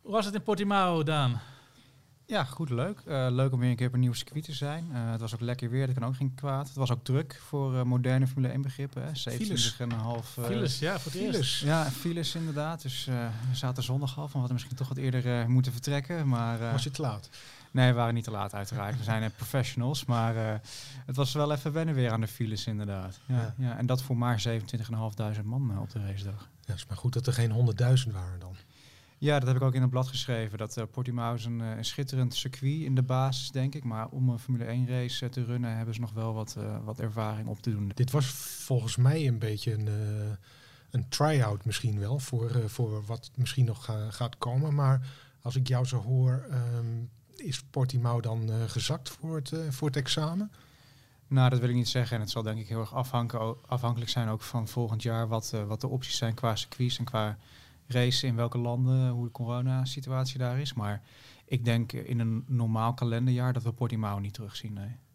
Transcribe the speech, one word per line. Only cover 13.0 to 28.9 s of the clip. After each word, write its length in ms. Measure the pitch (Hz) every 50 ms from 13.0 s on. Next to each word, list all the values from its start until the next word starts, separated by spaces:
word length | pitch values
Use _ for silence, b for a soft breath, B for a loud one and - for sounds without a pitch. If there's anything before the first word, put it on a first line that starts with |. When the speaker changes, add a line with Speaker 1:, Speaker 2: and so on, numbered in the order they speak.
| -
Speaker 2:
eh, 80 | 135 127 120 120 117 107 110 120 131
we 60 | 127
zaten 280 | - - 127 127 131 117
zondag 260 | - 127 139 143 131
al 60 | 131
van, 100 | 147 147 143
we 60 | 139
hadden 160 | 139 123 120 123
misschien 220 | 117 - - 127
toch 120 | - 135
wat 100 | 127 131
eerder, 420 | 131 135 131 123 127 120 123 123 120
eh, 60 | 117
moeten 260 | 117 127 127 127 127
vertrekken, 560 | 113 120 - 143 139 143 135 - 175 165 151
maar, 340 | 139 123 117 117 117 117 113
eh, 100 | 117 117
Speaker 3:
Was 120 | - 135 -
je 80 | 147
te 100 | 135 -
laat? 280 | 156 120 104 104 - - B B B B B B B B
Speaker 2:
Nee, 180 | - 135 127 127
we 60 | 123
waren 160 | 120 117 117 117
niet 100 | 117 110
te 80 | 113
laat 220 | 107 101 104 98 -
uiteraard. 440 | 101 98 98 117 107 101 101 135
We 60 | 117 104
zijn, 200 | 104 110 110 110
eh, 60 | 110 -
professionals, 680 | - 117 - - 135 123 - - - 120 127 151 127 -
maar, 300 | - 120 117 113 113 113
eh, 240 | 113 110 110 107 110 B B B B B B 135 131 B
het 100 | - 131
was 180 | 135 139 131 131
wel 180 | 151 147 147
even 200 | 151 139 - 160
wennen 240 | 143 160 165 165 151
weer 160 | 131 123 120
aan 100 | 110 113
de 60 | 113
files 380 | 107 - - 117 110 110 98 -
inderdaad. 520 | 120 107 104 107 101 98 95 92 92 95 - -
Ja, 100 | - 127
Speaker 3:
Ja. 180 | 120 113 110 101
Speaker 2:
ja, 200 | - 131 120 117
en 80 | - 123
dat 160 | 123 127 127
voor 160 | 131 - 131
maar 220 | 120 120 123 120 107
zevenentwintig 480 | - 120 113 113 101 - - 113 107 104
en 40 | 113
een 60 | 110
half 140 | 113 110 104
duizend 300 | 104 110 104 107 107 101
man, 260 | 107 117 135 139 117
eh, 100 | 98 98
op 80 | 107 104
de 80 | - 117
racedag. 500 | 101 98 95 98 98 98 101 104 - - - -
Speaker 3:
Ja, 60 | -
het 100 | - 101
is 100 | - -
maar 100 | - 98
goed 160 | - - 123 -
dat 140 | 120 123
er 60 | 123 120
geen 180 | 120 117 110
honderdduizend 600 | 107 117 127 117 104 98 123 123 131 127 131 113 101
waren 260 | 95 90 90 90 90
dan. 160 | 90 92 95 - - B B B B B